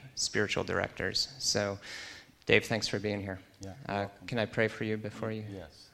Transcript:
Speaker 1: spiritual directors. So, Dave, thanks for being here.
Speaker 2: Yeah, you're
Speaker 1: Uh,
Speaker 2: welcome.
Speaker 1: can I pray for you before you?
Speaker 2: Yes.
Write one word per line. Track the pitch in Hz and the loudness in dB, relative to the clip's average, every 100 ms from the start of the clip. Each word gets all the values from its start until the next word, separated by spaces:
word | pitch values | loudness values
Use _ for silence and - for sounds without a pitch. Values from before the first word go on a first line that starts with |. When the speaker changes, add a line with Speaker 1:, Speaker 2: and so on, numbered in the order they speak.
| - - | -10 -4
Speaker 1:
spiritual | - 104 104 - 92 | 0 2 2 2 2
directors. | 92 95 - 95 - - - | 2 0 0 0 0 0 0
So, | - 104 101 98 - - - - - - - | 2 2 2 -2 -8 -10 -10 -14 -18 -6 6
Dave, | 107 - | 6 6
thanks | 110 - | 0 0
for | 101 | 0
being | 104 101 | 0 -2
here. | 98 95 - - | -4 -6 -10 -12
Speaker 2:
Yeah, | 98 - - | -12 -10 -4
you're | 101 | -2
Speaker 1:
Uh, | |
Speaker 2:
welcome. | 101 - 92 | -2 -6 -4
Speaker 1:
can | 120 | 0
I | 107 | 2
pray | - 110 | 2 2
for | - | 2
you | 110 107 | -2 -2
before | 104 - 110 | -4 -6 -4
you? | 110 107 | -4 -6
Speaker 2:
Yes. | 95 78 - - | -10 -12 -16 -12